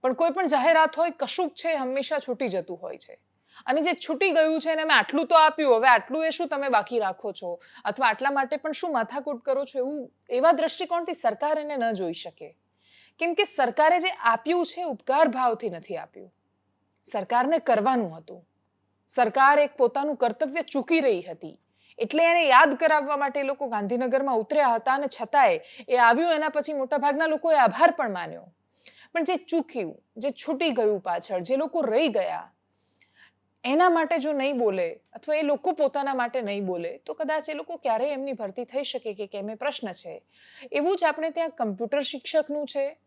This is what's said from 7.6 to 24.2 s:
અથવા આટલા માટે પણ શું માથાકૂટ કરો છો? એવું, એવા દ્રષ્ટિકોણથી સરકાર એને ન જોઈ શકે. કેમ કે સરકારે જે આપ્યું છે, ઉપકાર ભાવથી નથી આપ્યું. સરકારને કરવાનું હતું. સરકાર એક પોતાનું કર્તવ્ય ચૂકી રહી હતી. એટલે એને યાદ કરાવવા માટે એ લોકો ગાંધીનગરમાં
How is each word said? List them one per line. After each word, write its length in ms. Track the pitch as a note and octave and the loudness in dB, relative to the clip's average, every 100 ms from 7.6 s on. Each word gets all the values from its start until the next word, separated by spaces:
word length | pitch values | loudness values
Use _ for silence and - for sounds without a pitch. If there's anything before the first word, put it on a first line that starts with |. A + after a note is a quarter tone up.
| - - - | -14 -10 -8
અથવા 220 | G#3 B3+ | 0 2
આટલા 240 | G#3+ C4+ | 2 0
માટે 260 | C#4 C4+ D4+ | 0 -2 -2
પણ 140 | D#4 | -4
શું 220 | D4 F4+ | -6 -2
માથાકૂટ 480 | C#4 A3+ C4+ C#4 B3+ | -2 -2 -6 -8 -8
કરો 240 | B3+ C4+ C#4 | -4 -4 -2
છો? 140 | C#4 | -4
એવું, 320 | B3+ D4 B3+ _ _ | -6 -6 -12 _ _
એવા 220 | A#3+ D#4 | 2 4
દ્રષ્ટિકોણથી 600 | D#4 D#4+ - F4 E4+ E4+ | 4 0 -2 -4 -4 -4
સરકાર 460 | E4+ A#3+ G#3 D4 D#4 | -2 -2 -2 -2 -2
એને 180 | B3 C#4 | -4 -4
ન 140 | A#3 | -2
જોઈ 220 | G#3+ F3+ | -2 -6
શકે. 440 | - F3 _ D3 _ _ _ _ _ _ _ | -6 -12 _ -20 _ _ _ _ _ _ _
કેમ 140 | E4 | -4
કે 100 | F4 | -4
સરકારે 560 | G#4 - B3+ A#3 D#4 F4 | -6 -4 -4 2 2 2
જે 100 | F4+ | -2
આપ્યું 560 | - A#3 A3+ C#4 F4 E4+ | -2 -2 -2 -2 -2 -2
છે, 180 | F4 | -6
ઉપકાર 440 | F4 A#3+ - C#4 D#4 | -8 -10 -4 2 2
ભાવથી 420 | B3+ B3+ A3+ A3+ | 2 -2 -2 -6
નથી 280 | E3+ - E3 | -10 -12 -12
આપ્યું. 360 | D#3+ F#3+ F#3 _ _ _ _ _ _ _ | -12 -18 -20 _ _ _ _ _ _ _
સરકારને 540 | - G#3+ G3 A#3+ B3+ D#4+ | -10 -8 -2 0 2 0
કરવાનું 600 | D#4+ A3+ G#3+ B3 G3 D#3+ | 2 2 2 0 -2 -8
હતું. 300 | D#3+ F3+ _ _ _ _ _ _ _ | -18 -20 _ _ _ _ _ _ _
સરકાર 520 | - A#3 C4+ C4+ D4 | 0 2 6 6 6
એક 160 | D4 - | 4 2
પોતાનું 380 | A#3+ C4 C#4+ D4 | 0 2 -4 0
કર્તવ્ય 460 | A#3+ G#3+ D4+ D4 | -2 0 -4 -4
ચૂકી 380 | D4+ C#4 - D#4+ | -4 -4 0 2
રહી 220 | C4+ F#3+ | 2 0
હતી. 380 | F#3 D#3+ E3 - _ _ _ - | -4 -14 -14 -18 _ _ _ -8
એટલે 260 | A3 D4+ | -4 2
એને 200 | E4 E4+ | 2 4
યાદ 320 | D#4+ B3+ D4+ C#4 | 6 8 8 4
કરાવવા 420 | D#4+ D4+ C#4 D4 | 2 2 0 -2
માટે 220 | C#4 C#4+ | -2 -2
એ 40 | |
લોકો 240 | C4+ C4+ C#4 | -4 -4 -4
ગાંધીનગરમાં 720 | A3 G3+ A#3+ B3+ C4 | -4 -4 -2 0 0